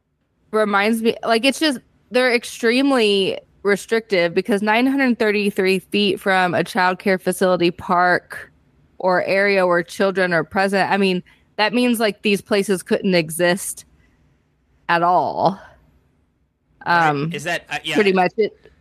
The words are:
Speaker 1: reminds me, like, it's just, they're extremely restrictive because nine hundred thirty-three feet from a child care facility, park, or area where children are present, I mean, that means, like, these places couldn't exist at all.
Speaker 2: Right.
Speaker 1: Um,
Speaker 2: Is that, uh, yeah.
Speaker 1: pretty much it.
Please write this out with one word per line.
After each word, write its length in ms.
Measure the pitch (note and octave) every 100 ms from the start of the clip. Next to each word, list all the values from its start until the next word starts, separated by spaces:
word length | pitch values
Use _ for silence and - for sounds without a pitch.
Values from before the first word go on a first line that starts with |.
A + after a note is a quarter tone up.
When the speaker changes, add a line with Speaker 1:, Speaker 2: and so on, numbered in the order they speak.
| _ _ _ _ _
Speaker 1:
reminds 500 | G#3+ G#3 G3 G#3+ A3+
me, 140 | A3+ -
like, 200 | - A3+
it's 160 | C4+ -
just, 200 | D#4 B3 _ _ _
they're 200 | A#3+ B3+
extremely 1080 | A#3 - - A3+ B3 C#4 C4 G#3+ G3 F3 - _ _
restrictive 720 | G3 G3 - A3+ - F#3 E3+ F3
because 260 | G#3 G3
nine 240 | G#3+ A3+ C4
hundred 320 | C#4 B3+ A3+
thirty-three 640 | G#3+ G#3 G3+ G3+ F#3+ F#3+
feet 400 | - G#3 G3+ -
from 340 | G3 F#3 F3+
a 100 | C#3
child 360 | F3 F#3+ F3+ F#3
care 180 | G3+ F#3
facility, 540 | F#3 F3+ F#3 F3 F3
park, 800 | - - F3 F3+ F3 _ - - _ _ _ _ -
or 240 | F#3 F3+
area 420 | - G3 G3+ G3 F3+
where 160 | F3
children 500 | E3+ - G3 F#3+ F3+
are 120 | E3
present, 480 | D3+ G3+ G3 G3 D3
I 60 | G3
mean, 260 | F#3+ F3+ - _ _ -
that 180 | G#3
means, 260 | A#3+ B3 A3+
like, 220 | A3 G3+
these 180 | G#3+ G3
places 440 | - G#3 G3 F#3
couldn't 320 | - A3+ G3 F3
exist 720 | D#3+ D#3+ F3 F3+ - - - _ _ _ _ _ _ _ _ _ -
at 120 | E3+
all. 580 | E3+ F3 B2 D2 D3 G3 - _ _ _ _ _ _ _ _ _ _ _ -
Speaker 2:
Right. 240 | E3+ D#3
Speaker 1:
Um, 220 | C#3+ D#3+
Speaker 2:
Is 120 | C#3+ E3+
that, 200 | D#3+ -
uh, 80 | D3
yeah. 120 | D#3 D#3
Speaker 1:
pretty 180 | G3
much 200 | F#3 F3+ -
it. 220 | G3+ - - _